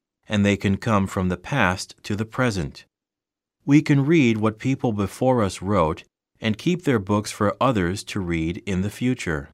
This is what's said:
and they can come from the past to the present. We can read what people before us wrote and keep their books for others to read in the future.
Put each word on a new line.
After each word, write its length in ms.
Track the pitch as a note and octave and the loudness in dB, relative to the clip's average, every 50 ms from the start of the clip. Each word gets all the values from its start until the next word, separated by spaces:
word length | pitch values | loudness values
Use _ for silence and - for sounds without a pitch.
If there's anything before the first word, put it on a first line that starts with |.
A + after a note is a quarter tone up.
| _ _ _ _ _ - | _ _ _ _ _ -4
and 160 | A2 G#2 G2+ | 0 2 2
they 120 | G2+ G2+ F#2+ | 2 2 2
can 180 | - G#2 G2 | 0 0 0
come 300 | G2 - A#2+ A2 G2 G2 | 0 0 0 0 0 0
from 240 | F#2+ - G2+ F#2 F2+ | 0 -2 -2 -2 -2
the 80 | F2+ - | -2 -4
past 560 | - - D3 C#3 G#2+ F2+ F#2 - - - - _ | -6 -4 -2 0 2 2 0 -2 -6 -12 -16 _
to 120 | - - G#2 | -10 -6 -6
the 120 | G2 A2 | -6 -6
present. 580 | G#2+ - - B2+ B2 G#2 F#2 D2+ C2+ - - - _ _ _ _ _ _ _ _ _ _ _ _ _ _ _ _ | -6 -4 -2 -2 -2 -2 -2 -6 -6 -8 -14 -20 _ _ _ _ _ _ _ _ _ _ _ _ _ _ _ _
We 160 | - C#3+ D#3 | 4 4 6
can 240 | D3+ - D3 C#3 C3+ | 6 4 4 4 4
read 320 | C#3+ F3 E3 C3 A2+ A2 | 4 4 4 6 4 4
what 220 | G#2+ G#2+ A2 G#2+ - | 2 2 0 0 -2
people 340 | - B2+ C3 - - B2 | -2 -4 -2 -2 -2 -2
before 500 | G#2+ G#2 G2+ F#2+ - - B2+ C3 B2+ A#2+ | -2 -2 -2 -4 -4 -2 0 2 2 2
us 200 | G#2 F#2 - - | 2 0 -2 -4
wrote 420 | F2+ F#2+ G#2 F#2+ E2 D#2 E2 - - _ _ _ _ _ _ _ | -2 0 2 2 2 2 0 -4 -10 _ _ _ _ _ _ _
and 200 | - A2 G#2 - | -4 -4 -4 -2
keep 260 | - D#3+ F3+ E3+ - | 0 -2 -2 0 0
their 140 | D3 B2+ G#2+ | 0 0 0
books 320 | F#2+ F2+ G#2 G#2+ G#2+ - | 0 0 -2 -2 -2 -4
for 260 | - - G#2+ G2+ - - | -4 -2 -2 0 0 0
others 460 | A#2+ C3 A#2 G2+ F2 E2+ F#2+ G#2 - | 0 0 2 2 0 0 -2 -4 -8
to 160 | - - G#2 | -8 -8 -6
read 420 | F#2 F2 E2+ E2 D#2+ E2 F2 - - | -4 -2 -2 -2 -2 -4 -4 -6 -6
in 160 | G2+ F#2+ F2+ | -4 -4 -2
the 80 | F#2+ G#2+ | -2 -4
future. 580 | - - B2 B2 B2+ - - F2+ D#2+ D2 C#2+ - | -4 -4 -2 -2 -2 -2 -4 -4 -4 -4 -6 -10